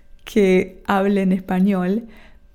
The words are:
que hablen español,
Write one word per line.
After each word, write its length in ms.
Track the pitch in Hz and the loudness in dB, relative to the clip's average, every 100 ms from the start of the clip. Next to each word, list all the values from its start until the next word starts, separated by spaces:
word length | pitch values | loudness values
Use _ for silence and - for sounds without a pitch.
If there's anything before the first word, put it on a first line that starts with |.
| - - | -20 -20
que 580 | - 214 190 185 185 - - | -4 0 4 2 0 -6 -4
hablen 460 | 202 196 202 190 | 0 0 0 0
español, 760 | 190 - 185 196 190 180 214 226 - - - - | -2 -2 0 0 0 -2 -4 -6 -16 -20 -20 -14